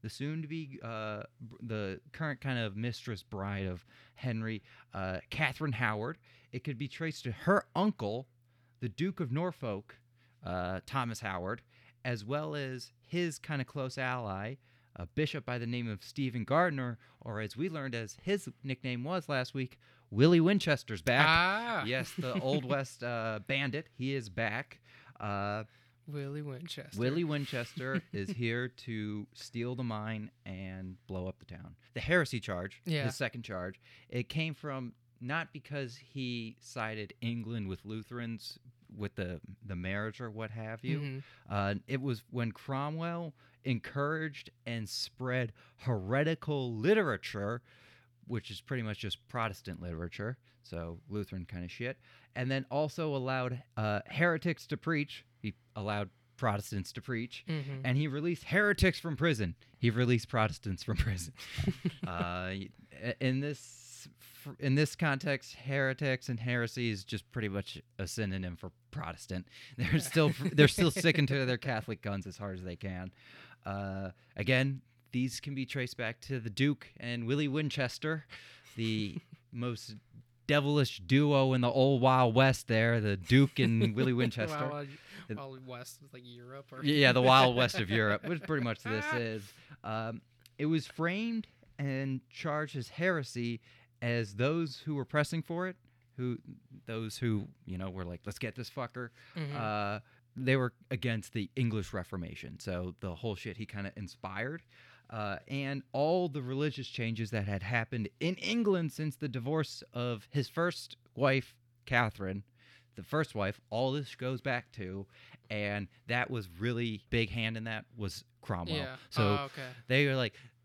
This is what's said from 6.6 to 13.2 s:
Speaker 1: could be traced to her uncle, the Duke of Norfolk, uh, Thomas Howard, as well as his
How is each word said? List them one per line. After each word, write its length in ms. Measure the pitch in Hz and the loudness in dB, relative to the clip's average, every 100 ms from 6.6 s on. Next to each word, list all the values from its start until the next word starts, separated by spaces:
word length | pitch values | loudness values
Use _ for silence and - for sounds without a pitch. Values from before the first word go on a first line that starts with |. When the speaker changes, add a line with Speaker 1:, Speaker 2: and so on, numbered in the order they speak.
Speaker 1:
could 160 | 151 120 | -6 -6
be 80 | 139 | -6
traced 360 | - 160 - | -4 -6 -4
to 80 | 127 | -6
her 320 | 107 - 196 - | -2 4 4 4
uncle, 540 | 165 208 - 104 113 131 _ _ _ _ _ | 2 2 2 -4 -4 -8 _ _ _ _ _
the 80 | 123 | -6
Duke 300 | 98 180 - | -2 -4 -2
of 140 | 143 | -2
Norfolk, 640 | 131 175 - 123 98 - - _ _ _ _ | 0 -2 -4 -6 -6 -8 -20 _ _ _ _
uh, 360 | - 90 90 92 - | -4 -2 -2 -4 -4
Thomas 340 | 135 117 110 | -2 -2 -4
Howard, 420 | 110 92 92 120 _ _ - _ | -6 -4 -4 -6 _ _ -20 _
as 200 | 127 120 | -6 -6
well 300 | 101 143 156 | -4 -4 -4
as 380 | 147 135 131 - _ _ | -4 -6 -8 -12 _ _
his 320 | 175 | -2